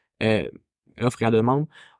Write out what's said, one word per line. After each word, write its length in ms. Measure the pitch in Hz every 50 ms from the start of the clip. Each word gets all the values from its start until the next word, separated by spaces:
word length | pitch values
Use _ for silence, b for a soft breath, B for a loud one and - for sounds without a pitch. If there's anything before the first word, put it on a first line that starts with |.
| _ _ _ _
euh, 220 | - 110 110 101 73 - 50 50 _ _ _ _ _ _ _ -
l'offre 240 | 117 123 - -
et 40 | 113
la 60 | 113
demande, 340 | 117 110 110 120 131 143 151 b b b b b b b